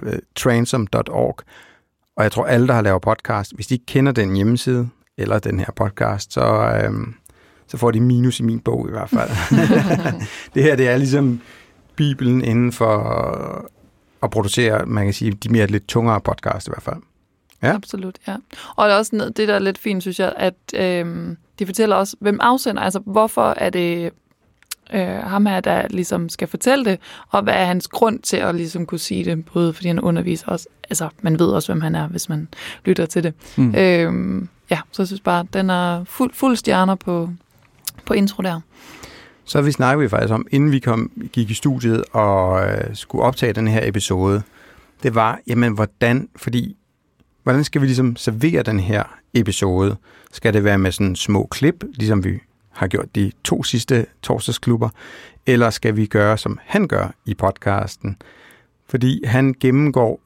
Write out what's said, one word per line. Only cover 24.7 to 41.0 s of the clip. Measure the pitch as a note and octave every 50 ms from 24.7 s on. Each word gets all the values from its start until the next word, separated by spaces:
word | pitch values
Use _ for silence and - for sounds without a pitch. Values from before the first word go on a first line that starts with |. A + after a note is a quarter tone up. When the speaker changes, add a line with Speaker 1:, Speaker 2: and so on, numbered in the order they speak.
| - - _ - -
Speaker 2:
øh, | G3 F3+ F3+
ham | F#3 - - F#3+ F#3+ G3+ G#3
her, | G#3 F#3+ F#3
der | - - F3 F3 - -
ligesom | G#3 F#3 F3 - - F3 E3+ E3
skal | - - F#3 -
fortælle | - F3 - - C4+ C#4 B3+
det, | G#3+ F#3+ - - - - - - -
og | - G3+ G#3
hvad | A3+ G#3
er | F#3 F#3
hans | F3+ F3+ F3+ - -
grund | - - A#3 A3+ G#3+ -
til | - - -
at | F3 - - F3
ligesom | E3+ E3+ E3 - F3 E3+
kunne | - F3+ D#3+
sige | - - G3 F#3 F3
det, | F3+ E3+ D#3+ D#3+
både | - - F3 E3+ E3 D#3+
fordi | - - F3
han | E3+ E3+
underviser | - F3 E3+ E3+ F3 F3+ E3 D#3+ -
også, | - - E3+ - - _ _ - -
altså | - - E3 D3 - -
man | - E3 D#3+ D#3+
ved | E3+
også, | - G3 F3+ D3+ - F#3+
hvem | D#3+
han | D#3+ D#3+ E3
er, | D#3+ D3+ D#3
hvis | F3 E3+ - -
man | D#3 D3+ D#3+ - - - - - - - -
lytter | F#3 F#3 - E3+
til | - - F3+ E3
det. | E3 D#3 - - - -
Speaker 3:
Mm. | - C3 A#2+ -
Speaker 2:
Øhm, | - F#3+ F#3 F3+ E3+ E3 E3+ F3+ F3+ F3+ F#3+ F#3+ F#3+ F#3 F3 _ _ _ -
ja, | F3+ D#3 - - -
så | - F#3+
jeg |
synes | F#3 G3 G3
bare, | - F#3 F3 F3 F3 - -
den | F#3+ F#3+ F#3+
er | F#3 F3+ F3+ F3 F3 F3 F3+
fuld, | - - - C4 B3 -
fuld | - - C4+ A#3+
stjerner | - - - G3 F#3 F#3 F#3+ F#3+
på, | F#3 - F#3 F3 E3+ E3+ F3 F3 - _ _ _ _ _ _ _ _ - - - - -
på | - G#3
intro | G3+ G3 G3 - - F#3+
der. | F#3 E3+ E3 - _ _ - - - - - - - - - - - _ _ _
Speaker 1:
Så | - - D3 C#3+
vi | D3 C#3+
snakkede | - C3 B2+ C#3 D3+ C#3+
vi | G#2+
faktisk | G#2+ G#2+ A2+ G#2+ A2
om, | A2+ - -
inden | C#3+ C#3 D3 D3+ C#3
vi | C3
kom, | - C3 A2+ A2+